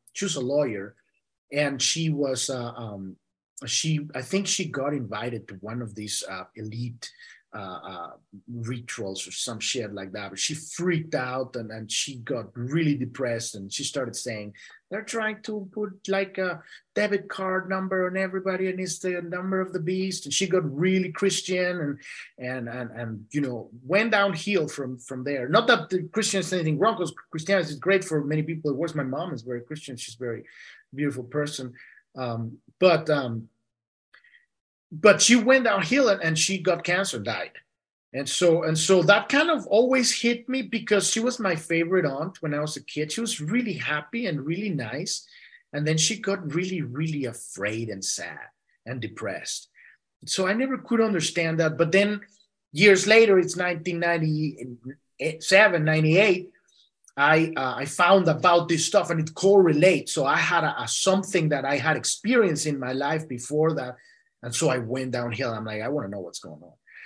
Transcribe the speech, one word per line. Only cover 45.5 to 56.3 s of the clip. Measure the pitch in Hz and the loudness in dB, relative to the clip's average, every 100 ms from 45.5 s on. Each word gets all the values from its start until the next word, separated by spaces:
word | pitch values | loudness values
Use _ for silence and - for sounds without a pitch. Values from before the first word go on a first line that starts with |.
| - _ | -20 _
And | 147 151 | -4 0
then | 156 | 2
she | - 214 | 0 0
got | 196 196 156 | -2 -4 -2
really, | 156 185 180 | -4 -2 -4
really | 123 131 165 147 123 | -4 -4 -4 -2 -4
afraid | - - 95 104 113 113 | -8 -12 -6 -4 -4 -6
and | 98 95 | -6 -6
sad | - 87 73 58 _ _ _ 110 | -6 -8 -14 -18 _ _ _ -12
and | 127 | -8
depressed. | 107 110 104 87 - - - _ - _ _ _ - | -8 -8 -8 -8 -8 -10 -12 _ -20 _ _ _ -6
So | - 185 | -2 0
I | |
never | 220 269 254 | 0 -2 -4
could | - 233 | 0 2
understand | 220 180 156 175 165 160 | 2 0 0 -2 0 2
that. | 160 151 | 2 2
But | 165 | 4
then | 190 208 208 - _ _ _ _ | 4 4 0 -10 _ _ _ _
years | 147 202 185 196 | 6 8 8 8
later, | 226 226 190 | 8 8 6
it's | 170 180 | 4 0
nineteen | 180 165 175 170 | -2 -2 -4 0
ninety-seven, | 170 170 156 151 156 - 127 120 127 - _ - 151 160 - 190 214 170 | 2 2 2 0 -2 -6 -12 -12 -14 -16 _ -6 -6 -4 4 6 8 6
ninety-eight, | 156 156 156 170 214 | 2 4 6 6 6